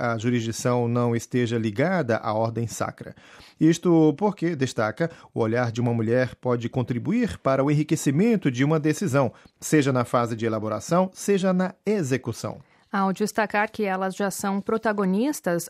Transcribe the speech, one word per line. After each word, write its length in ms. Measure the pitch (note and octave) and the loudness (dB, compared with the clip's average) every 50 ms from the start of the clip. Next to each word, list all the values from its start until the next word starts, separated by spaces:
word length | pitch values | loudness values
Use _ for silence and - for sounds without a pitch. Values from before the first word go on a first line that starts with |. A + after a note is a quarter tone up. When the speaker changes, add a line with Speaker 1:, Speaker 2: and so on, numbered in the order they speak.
Speaker 1:
a 160 | B2+ A#2+ A#2 | -2 -2 -2
jurisdição 720 | A2 G#2+ B2 B2 A#2+ A2+ A2+ A2 - - B2+ B2 B2 A#2+ A#2 | -2 0 0 0 0 0 -2 -4 -2 0 0 2 2 0 0
não 260 | A#2+ A#2+ A#2+ A#2+ A#2 | 0 0 0 0 0
esteja 440 | A#2 - - - B2 B2 A2 A#2+ A#2 | -2 -4 -2 0 0 0 0 0 -2
ligada 580 | A2 A2+ G2+ G#2 C#3 F3 F#3+ F3 C#3+ A2+ A2 | -2 -2 0 0 0 0 0 0 0 0 -2
à 160 | - - A#2 | 0 -2 -2
ordem 340 | G#2+ A2 A2+ A2+ A2+ A#2+ A#2 | -2 0 -2 -2 -2 -4 -6
sacra. 480 | A2 - - G#2+ A2+ - - - - - - - - - - - - _ - | -6 -6 -6 -6 -6 -6 -10 -16 -16 -16 -18 -20 -20 -20 -20 -20 -20 _ 2
Isto 540 | D3 D#3+ E3 - - F3+ E3+ D#3+ D#3 D#3 D3 | 4 4 4 4 2 4 6 6 6 4 4
porque, 400 | - G3+ G#3+ F#3 - E3 E3+ F3 | 2 -2 -2 -2 -2 -4 -4 -2
destaca, 540 | C3 C3+ - - - A2 G#2+ G#2+ - E3 E3 - - - - - | -2 -4 -2 -2 -2 -2 -2 -2 -2 -4 -4 -6 -12 -20 -8 -4
o 60 | A#2+ | -2
olhar 300 | A2+ A2 A2+ B2 B2 A#2 | 0 0 2 0 0 -2
de 120 | G#2+ A#2+ | -2 -2
uma 100 | A#2+ A#2+ | 0 0
mulher 420 | A#2 A#2 A2 G#2+ A#2 B2+ B2+ B2 - | 0 0 0 2 2 2 0 0 -4
pode 320 | - - B2+ B2 A#2+ A2+ A#2 | -6 -2 -2 -2 -2 -2 -2
contribuir 680 | - C3 A#2+ - C3 A#2+ A2+ - G#3 B3 A#3+ F3 - - | -2 -2 -2 -2 -4 -4 -2 -2 0 0 0 -2 -4 -2
para 240 | - C3+ C3+ C3+ | 0 2 2 2
o 80 | C3+ D3 | 2 2
enriquecimento 800 | D3 D3+ D3+ - D#3+ - - D3+ C3 D#3 G#3 A#3+ A3+ G3 - D3 | 2 2 2 0 -2 0 0 0 2 4 4 4 2 2 2 0
de 140 | B2 A#2+ C#3 | 2 2 2
uma 160 | D3 D#3+ D#3+ | 2 2 2
decisão, 520 | C#3+ D#3 D3+ - G#3 D#3+ A#2 C#3+ C3+ G#2+ - - - - _ _ | 2 0 0 0 -2 0 2 2 2 0 -2 -8 -18 -20 _ _
seja 320 | - - E3 D#3 C3+ C#3+ | -2 2 2 4 4 4
na 120 | C3 B2+ A#2+ | 2 0 0
fase 300 | - - B2 A#2+ A2 A#2+ | 2 0 0 0 0 -2
de 120 | G#2+ A2+ | -2 -2
elaboração, 640 | A2+ A2 A2 G#2 A2 G#2+ G#2 - - E3 F3+ F#3+ F#3+ | -2 -2 -2 -2 -4 -4 -6 -2 0 2 2 2 0
seja 400 | - - - - G3+ F#3+ F#3 F#3+ | -4 -4 0 0 0 2 2 0
na 220 | F#3 F#3 F#3 F3+ - _ _ | 0 0 -2 -2 -6 _ _
execução. 760 | G3 G#3+ G#3 D#3+ B2 C3 B2 - A#2+ A2 - - G#2+ - - - _ _ _ _ _ | -2 -2 0 0 0 -2 -2 -2 -6 -6 -6 -8 -10 -10 -12 -18 _ _ _ _ _
Speaker 2:
Ao 220 | - G3 F#3+ F#3+ | -2 -2 0 0
destacar 580 | F#3 - G#3 G3+ - - G#3+ G3+ - G#3 G#3+ A3 | 0 -2 -4 -2 -2 -2 -2 0 0 0 -2 -2
que 100 | - - | -2 -4
elas 320 | G#3+ G3 F#3 F#3 F#3+ F#3+ F#3 | -4 -2 -2 -2 -4 -4 -4
já 160 | - G3+ G3 | -4 -4 -4
são 300 | - - - G3 G3 G3+ | -4 -4 -4 -4 -4 -4
protagonistas 1080 | - - A3 A3 - A3 G#3 G#3 G3+ F#3 F#3+ G3+ A#3+ D4 D4 - - F#3 F3 E3+ E3 | -2 -2 -4 -2 -2 -2 0 0 0 0 2 2 0 -2 -2 -4 -2 -2 -2 -2 -4